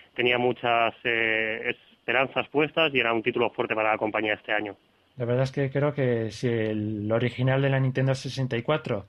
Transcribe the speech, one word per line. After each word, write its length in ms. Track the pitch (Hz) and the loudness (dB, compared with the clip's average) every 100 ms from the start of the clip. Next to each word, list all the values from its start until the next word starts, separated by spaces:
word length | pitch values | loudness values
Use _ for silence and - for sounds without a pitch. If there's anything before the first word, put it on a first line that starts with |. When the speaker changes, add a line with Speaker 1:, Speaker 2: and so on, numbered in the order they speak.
| - - | -14 -2
Speaker 1:
tenía 220 | 123 123 | 2 2
muchas, 560 | 123 120 123 117 113 - | 2 0 2 2 2 0
eh, 720 | 123 117 113 110 110 113 123 113 _ _ | -2 0 0 0 -2 -4 -6 -8 _ _
esperanzas 500 | - 120 131 131 117 | -2 0 0 -2 -2
puestas 440 | 139 151 165 160 | 0 0 2 2
y 60 | 131 | 2
era 120 | 117 | 2
un 100 | 117 | 0
título 280 | 123 120 113 | 0 0 0
fuerte 240 | - 120 | 0 -2
para 180 | 110 110 | 0 2
la 60 | 107 | 2
compañía 360 | 113 107 107 | 0 -2 -2
este 180 | 104 - | -2 -2
año. 220 | 107 104 95 _ _ _ - | -2 -2 -10 _ _ _ -6
Speaker 2:
La 100 | 120 | -2
verdad 180 | 123 | 0
es 80 | 131 | 0
que 180 | 143 135 | -2 -2
creo 220 | 139 147 | 0 0
que 380 | 139 127 117 113 | 0 0 0 -2
si 160 | 101 127 | -2 -2
el 640 | 117 110 110 107 107 104 | 0 0 -2 -2 -4 0
original 500 | 113 120 117 131 135 | 0 0 0 2 2
de 80 | 139 | 2
la 80 | 135 | 2
Nintendo 360 | 131 127 131 | 2 2 0
sesenta 420 | 131 139 127 127 117 | 0 -4 -4 -4 -2
y 60 | |
cuatro 440 | 117 151 143 107 | 0 -2 0 -6